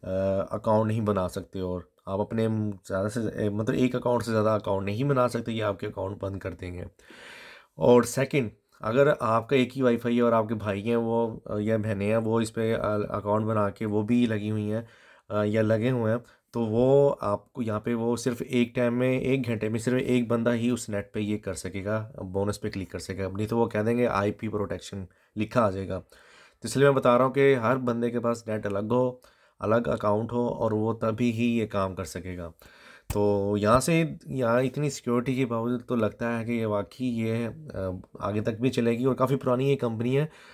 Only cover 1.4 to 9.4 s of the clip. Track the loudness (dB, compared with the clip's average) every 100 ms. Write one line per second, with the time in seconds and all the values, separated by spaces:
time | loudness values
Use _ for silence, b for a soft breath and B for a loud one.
1.4 | -10 -8 -6 -6 -8 _ -6 -4 -2 0
2.4 | 0 0 -2 -6 -6 -2 -2 -2 -4 -2
3.4 | -2 -2 -2 2 2 0 0 0 0 2
4.4 | 2 2 0 -2 -2 -2 0 2 2 0
5.4 | -4 -4 -2 -4 -6 -6 -6 -6 -6 -6
6.4 | -8 -10 -10 -10 -12 _ B B B B
7.4 | B B B 0 6 6 6 -2 0 0
8.4 | -2 -6 _ _ -2 4 4 4 2 0